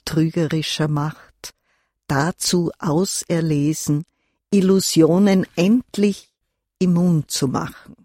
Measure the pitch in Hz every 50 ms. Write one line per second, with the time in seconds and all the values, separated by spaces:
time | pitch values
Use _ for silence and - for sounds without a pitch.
0 | _ - - 160 156 165 - 175 165 143 - 160 147 - - - 156 151 151 147
1 | 143 156 - - - _ _ _ - - - _ _ _ _ _ _ _ _ _
2 | _ - 143 135 143 165 180 - - - - 175 170 160 - _ - 175 147 165
3 | 190 - - - - - - 165 165 160 151 143 143 151 160 - - - 147 147
4 | 170 - _ _ _ _ _ _ _ _ - 202 185 185 190 196 - - - 160
5 | 165 156 165 180 208 202 190 185 156 - _ - 170 196 226 254 247 _ - -
6 | 202 208 196 - - _ _ _ _ _ _ _ _ _ _ - 185 185 175 170
7 | 180 180 170 156 139 - - - 143 131 127 - - - - - - - - -
8 | _